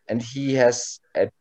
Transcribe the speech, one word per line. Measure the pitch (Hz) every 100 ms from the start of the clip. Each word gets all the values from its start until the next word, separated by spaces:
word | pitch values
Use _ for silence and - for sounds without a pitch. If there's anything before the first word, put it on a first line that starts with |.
| -
and | 113
he | 117 131 139
has | 135 123 120 - - _ -
a | 95 -